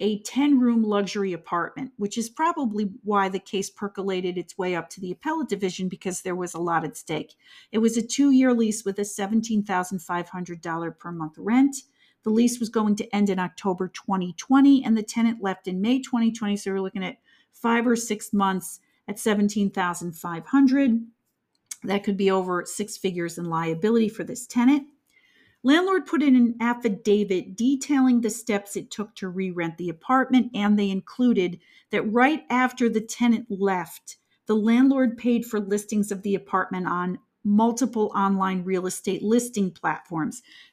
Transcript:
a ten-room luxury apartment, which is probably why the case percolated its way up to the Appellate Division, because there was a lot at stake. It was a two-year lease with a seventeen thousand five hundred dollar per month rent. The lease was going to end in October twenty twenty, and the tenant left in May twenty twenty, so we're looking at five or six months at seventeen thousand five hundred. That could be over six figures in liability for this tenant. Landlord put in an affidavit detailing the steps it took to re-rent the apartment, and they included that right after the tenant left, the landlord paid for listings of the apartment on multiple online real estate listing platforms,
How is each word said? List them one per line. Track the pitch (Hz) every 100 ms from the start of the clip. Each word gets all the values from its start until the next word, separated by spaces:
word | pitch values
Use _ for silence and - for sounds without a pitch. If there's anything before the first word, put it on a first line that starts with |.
a | 202 208
ten-room | - 247 294 277 247 233
luxury | 214 202 196 208 196
apartment, | 170 - 175 170 - 135 -
which | 202 233
is | 226
probably | - 330 339 262 208 208 185
why | 196 208 190
the | 190
case | - 196 190
percolated | - 202 202 196 185 185 180
its | 170 -
way | 185
up | 175 165
to | -
the | 185
Appellate | 180 311 311 247
Division, | 196 196 175 185
because | 180 196 180
there | 190 180
was | 180
a | 165
lot | 170 165
at | 160 -
stake. | - 156 156 _ _ - _
It | -
was | 226 233
a |
two-year | 226 - 285 262 254
lease | 240 226 214
with | 196 196
a |
seventeen | 208 - 196 226 226 214
thousand | 202 185 180 190
five | - 180 175
hundred | 185 175 170
dollar | 170 165 165
per | 165 175
month | 170 156 160
rent. | 185 247 277 269 - _ _ _
The | -
lease | 220 240 240
was | 220
going | 226 214 208
to | -
end | 202 202
in | 185
October | 180 - 202 180 185
twenty | - - 190 180
twenty, | 175 - 262 277 277
and | - 220
the |
tenant | 214 - 233 226
left | 190 185 -
in | 185
May | 208 262
twenty | 262 240 226
twenty, | 226 208 202
so | 202
we're | 190
looking | 190 196
at | 185 - _ _ _
five | _ 233 233 233
or | 233
six | - 214 -
months | 202 196 185 - - _ _ -
at | 202
seventeen | 226 208 202 214 202
thousand | 196 180 170 175
five | 165 175 165 160
hundred. | 269 269 269 277 226 - _ _ _ _ _ _ -
That | 202 202
could | 202 196
be | 196
over | 190 185 180 175
six | - 208 -
figures | 190 175 170 165
in | 170
liability | 165 165 165 208 233 220
for | 208
this | 175 - -
tenant. | 254 240 285 - _ _ _ _ _ _ _
Landlord | 254 311 370 381 -
put | 330
in | 285 254
an | 233 233
affidavit | 233 240 240 196 - 208 196 185 - 190
detailing | 240 277 - 285 262 240
the | 226
steps | - - 202 202 202
it | -
took | - 208 -
to | 190
re-rent | 180 190 175 170 160
the | 175
apartment, | 165 - 262 254 254 240
and | 196 208 208
they | 202
included | 190 - - 247 233 180 175 _ _ _
that | 208 214
right | 220 262 311 -
after | 247 254 247 240
the | 214
tenant | 220 - 240 220 -
left, | 190 196 185 160 - - - _ _ -
the |
landlord | 220 214 233 269 269 262 233
paid | 240 233 233
for | 208
listings | 196 208 - 214 202
of | 190
the | 202
apartment | 190 - 190 180 185 175
on | 175 180 180 _ _
multiple | 208 208 226 233 262 220 214
online | 196 196 196 190 185
real | 180 185 185
estate | - - 175
listing | 208 233 240 214 190
platforms, | 165 165 156 - 165 147 - - - -